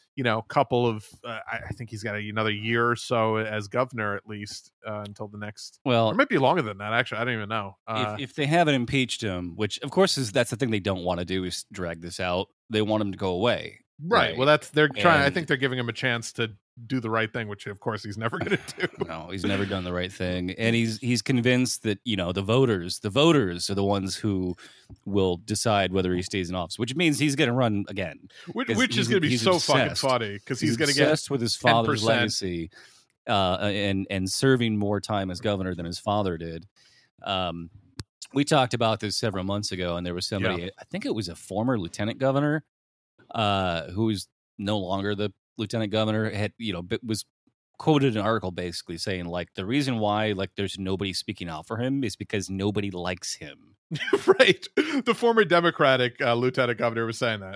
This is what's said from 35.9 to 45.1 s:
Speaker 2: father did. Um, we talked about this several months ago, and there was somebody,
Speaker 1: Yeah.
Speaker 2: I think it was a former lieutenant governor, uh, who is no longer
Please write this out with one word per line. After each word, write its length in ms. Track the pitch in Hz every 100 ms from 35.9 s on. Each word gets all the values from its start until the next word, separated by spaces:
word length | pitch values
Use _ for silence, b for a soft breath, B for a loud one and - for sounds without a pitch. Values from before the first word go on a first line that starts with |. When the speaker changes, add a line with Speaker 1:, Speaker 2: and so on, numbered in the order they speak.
| 87
Speaker 2:
father 380 | - 104 98 82
did. 300 | 82 82 - _ b b b _
Um, 460 | - 95 90 85 85 - _ - - - -
we 100 | 139
talked 300 | 143 151 127
about 260 | 113 117 107
this 160 | 104 -
several 300 | 113 95 92
months 260 | 101 101
ago, 240 | 92 90 87
and 100 | 87
there 80 |
was 140 | 87 -
somebody, 360 | 101 95 90
Speaker 1:
Yeah. 60 | 87 -
Speaker 2:
I 60 |
think 220 | - 190 277
it 100 | 110
was 140 | 87
a 60 | 85
former 420 | - 95 120 120
lieutenant 380 | 85 - 104 -
governor, 460 | 135 135 147 151 - _ _ _ _ _ -
uh, 500 | - 104 98 92 85 73
who 180 | 90 113
is 180 | 98 - _ _ -
no 200 | 101 107
longer 380 | 90 98 98